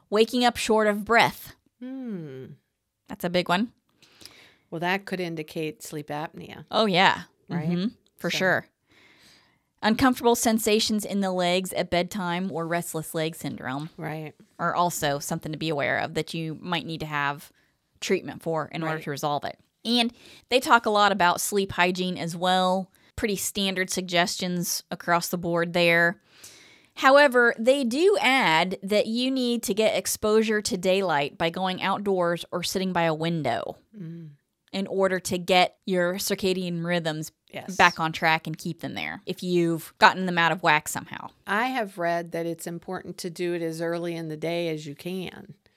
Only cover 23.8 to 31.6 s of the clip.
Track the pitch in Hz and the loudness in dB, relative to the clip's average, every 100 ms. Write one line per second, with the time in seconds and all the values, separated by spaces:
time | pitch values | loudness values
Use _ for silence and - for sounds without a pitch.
23.8 | 185 - 185 175 175 - 180 180 170 - | -2 -4 0 2 2 0 -4 -2 -2 -4
24.8 | - 175 - 175 - 180 170 170 170 175 | -6 -10 0 0 0 -4 -2 0 0 2
25.8 | 175 170 170 - _ _ - - - - | 4 6 4 2 _ _ -20 -20 -20 -20
26.8 | _ - 269 277 294 247 240 - 226 285 | _ 2 6 8 8 6 4 2 2 4
27.8 | 247 254 370 415 247 262 190 160 180 190 | 2 2 4 4 4 4 4 4 2 -2
28.8 | 190 208 208 226 254 269 247 233 - 196 | 0 0 2 0 0 0 0 -2 -2 0
29.8 | 220 160 - - 214 214 220 214 208 185 | 2 2 -2 -2 2 2 2 0 -2 -2
30.8 | 185 190 185 147 143 - 165 170 | 2 2 2 0 0 -2 -4 -2